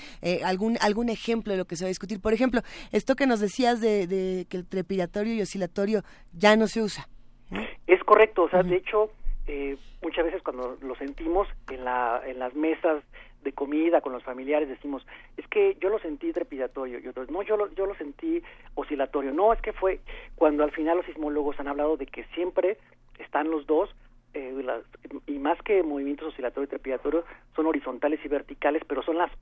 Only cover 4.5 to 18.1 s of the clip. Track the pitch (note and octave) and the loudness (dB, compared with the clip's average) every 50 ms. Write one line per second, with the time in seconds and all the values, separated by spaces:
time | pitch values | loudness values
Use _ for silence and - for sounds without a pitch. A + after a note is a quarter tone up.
4.5 | - F#3 F3+ - - F#3+ F3 - G3 F#3+ F3 E3+ - G#3 G#3 A3+ A3+ A3 F#3+ - | -6 -8 -6 -4 -4 -4 -2 -2 0 -2 -2 -2 -2 -2 -2 0 0 -2 -2 -2
5.5 | - G3 F3+ F3 - - G3 G3+ A3 G3+ - - - - - - - E3+ G3+ G#3 | -2 -4 -4 -2 0 0 0 2 2 0 0 -4 -16 -20 -20 -12 -2 6 8 8
6.5 | G#3+ A3 A3 G3+ - A3+ A3 G3 - C#3+ - - - - - - - - - - | 8 8 6 4 2 0 0 0 -2 -6 -12 -14 -18 -20 -20 -20 -20 -20 -16 -10
7.5 | - - - - - - - - F3+ F#3 - - G#3 G#3+ A3 A3 - F#3+ E3+ D#3 | -8 -8 -8 -8 -10 -4 4 4 4 6 8 8 8 8 8 6 6 2 2 4
8.5 | - F3+ F3+ F3 F3 F#3 - - - G#3 A3 G#3+ - - - - - - - C#3+ | 4 4 4 4 2 0 0 2 2 2 2 2 -2 -2 -2 -2 0 0 -4 -4
9.5 | D3 C#3 C#3 C#3 C#3 C3+ - - - - E3 E3 - F#3 E3 E3 F3 F3 - D#3 | -4 -4 -4 -4 -6 -8 -10 -18 -14 -8 -8 -4 -2 0 0 0 -2 -4 -6 -6
10.5 | C3 B2 B2+ B2 C3 - C3 C3 B2 - C#4 C#4 C#4 - A2+ - F3 F#3+ G3 - | -6 -6 -6 -8 -8 -8 -8 -10 -8 -8 -8 -10 -8 -6 -4 0 0 0 0 0
11.5 | - - - - C3+ C3 B2+ B2 B2 B2 B2 A#2 A#2 B2 - C3 B2+ B2+ B2+ B2 | -4 -12 -12 -12 -10 -6 -4 -2 0 0 0 0 0 -2 -4 -6 -8 -6 -6 -6
12.5 | B2+ D3 D#3 D#3+ D#3+ - - E3+ D#3 D3 - - - - - - - - - C#3 | -2 0 0 0 0 2 2 0 0 0 -4 -12 -20 -20 -20 -20 -16 -8 -8 -8
13.5 | - - C#3+ C3+ D3+ D#3 D#3+ E3+ E3 D3+ - C#3 B2+ A#2+ - C3+ B2 B2+ C3 C#3 | -4 -4 -4 -2 0 2 2 4 4 4 2 0 -8 -8 -8 -10 -10 -8 -4 0
14.5 | D3+ D3+ D#3 C3+ B2+ - - C#3+ C#3 B2+ - - - - - - - - - - | 0 0 0 -2 -6 -10 -8 -8 -8 -8 -10 -14 -20 -20 -20 -18 -16 -16 -10 -2
15.5 | - G#3+ G3+ G3 G3 - - F#3 A3 G#3+ - E3 D3 C#3 - E3 D#3+ F3 E3+ - | 2 4 4 4 2 2 0 0 0 0 -2 -6 -8 -6 -6 -4 -4 -4 -6 -6
16.5 | D3 C3 B2+ A#2+ - C#3 C3 B2+ A#2+ A#2 - B2+ B2 B2+ C3 B2 D3+ F#3 G3+ G3+ | -6 -6 -6 -6 -6 -8 -8 -8 -8 -10 -12 -12 -10 -10 -10 -8 -6 -6 0 0
17.5 | G#3+ G#3 G#3 G3 - F#3+ F#3+ G3 G3 - D#3 C#3+ | 0 0 0 -2 -2 -4 -4 -4 -4 -8 -10 -12